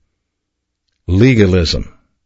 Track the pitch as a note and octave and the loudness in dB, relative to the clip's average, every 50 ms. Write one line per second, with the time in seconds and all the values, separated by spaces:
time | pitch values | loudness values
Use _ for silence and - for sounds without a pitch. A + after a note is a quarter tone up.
0 | _ _ _ _ _ _ _ _ _ _ _ _ _ _ _ _ _ _ _ _ | _ _ _ _ _ _ _ _ _ _ _ _ _ _ _ _ _ _ _ _
1 | - - F2 G2 A#2+ C3+ B2+ A2 G2+ F#2 F2+ F2+ D#2+ - - - - - _ _ | -8 -4 0 2 2 2 4 2 2 2 2 0 -2 -2 -4 -8 -8 -12 _ _
2 | _ _ _ _ _ | _ _ _ _ _